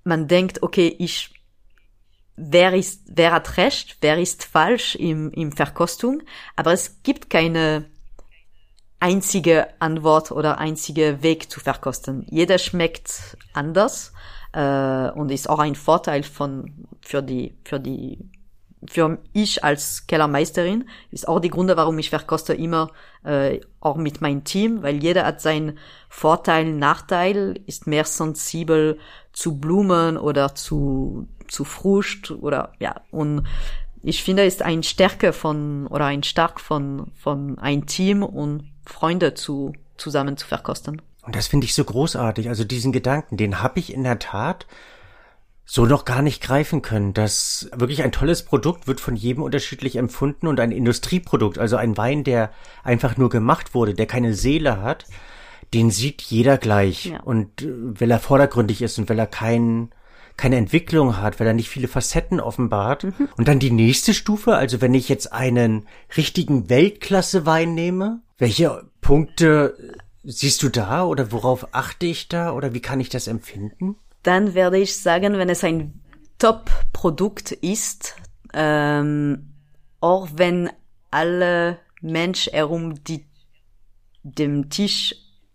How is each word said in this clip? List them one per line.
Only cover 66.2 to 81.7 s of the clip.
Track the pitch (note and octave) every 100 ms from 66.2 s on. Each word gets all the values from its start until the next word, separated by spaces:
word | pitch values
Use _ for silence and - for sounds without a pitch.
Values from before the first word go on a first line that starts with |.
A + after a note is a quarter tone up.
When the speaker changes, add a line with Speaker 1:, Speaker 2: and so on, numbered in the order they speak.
| D3+ - C#3+ C#3 F2+
Speaker 2:
Weltklasse-Wein | B2+ G3 - - F#3+ - F#3+ D#3 D#3+ E3
nehme, | E3 E3+ F#3 G3+ A#3 _ -
welche | A#2 G#2 E3 A2+ - -
Punkte | - C#3+ D#3 - E3 D3+ C#3+ - - - - -
siehst | C#3+ - C#3 -
du | C3+
da | A2+ G2 D3
oder | F3+ C#3+ A2+
worauf | A#2 B2+ B2+ -
achte | B2 - - F3
ich | E3 -
da | E3+ E3+
oder | B2 C#3
wie | A#2+
kann | - C3+
ich | B2
das | B2+ -
empfinden? | A2+ - G2+ G#2+ - F#3 G#3 - _
Speaker 1:
Dann | - F#3 G#3
werde | F3 F3+ F#3+
ich | G3 -
sagen, | F3+ E3+ G3+ G3+
wenn | F3+
es | F3
ein | F3 E3 D3 - - - - -
Top-Produkt | F3 E3 - - - - F3+ D3 G3+ G#3 -
ist, | - F3 G#3+ - - - - - - -
ähm, | D3 D#3 D3+ D3 D3 D3 D3 D3 C#3 - - _ - - -
auch | E3+ F#3 F3+
wenn | D3+ F3+ F3+ F3 - - _ -
alle | C#3+ E3+ F3+ F3+ F3 E3+